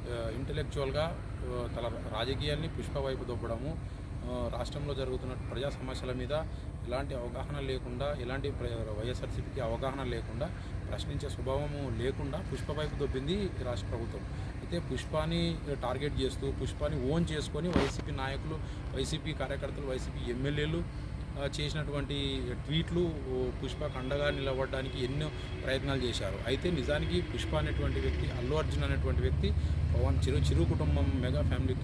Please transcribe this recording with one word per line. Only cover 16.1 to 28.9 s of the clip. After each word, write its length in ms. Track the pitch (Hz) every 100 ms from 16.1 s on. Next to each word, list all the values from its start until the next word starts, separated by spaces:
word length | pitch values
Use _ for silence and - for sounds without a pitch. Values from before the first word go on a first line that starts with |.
| 135
చేస్తూ, 300 | 131 - 139
పుష్పాని 600 | - 123 - 147 156 123
ఓన్ 140 | 165 170
చేసుకొని 380 | 156 127 151 175
వైసీపీ 420 | 165 139 - -
నాయకులు, 480 | 143 135 139 151 156 - - - 131
వైసీపీ 380 | 135 156 160
కార్యకర్తలు, 520 | 147 131 139 139 135 139
వైసీపీ 460 | 131 - - 120
ఎమ్మెల్యేలు, 520 | 120 135 147 151 160 175 - - - - -
ఆ, 100 | 139 -
చేసినటువంటి 840 | 147 156 147 143 139 143 139 135 123 123 -
ట్వీట్లు, 460 | 156 160 170 175 151 131
ఓ, 200 | 127 127 120 135
పుష్పకు 340 | - 151 131
అండగా 300 | 131 143 147
నిలబడడానికి 720 | 143 135 131 131 135 135 143
ఎన్నో 280 | 123 143 151 135 - -
ప్రయత్నాలు 380 | 127 135 135 139
చేశారు. 380 | 123 110 101 95 113
అయితే 240 | 135 175
నిజానికి 500 | 160 123 147 160 175
పుష్ప 340 | 156 180 - 151
అనేటువంటి 440 | 151 147 139 131
వ్యక్తి, 320 | 135 127 131
అల్లు 240 | 131 127 151
అర్జున్ 280 | 139 139
అనేటువంటి 380 | 143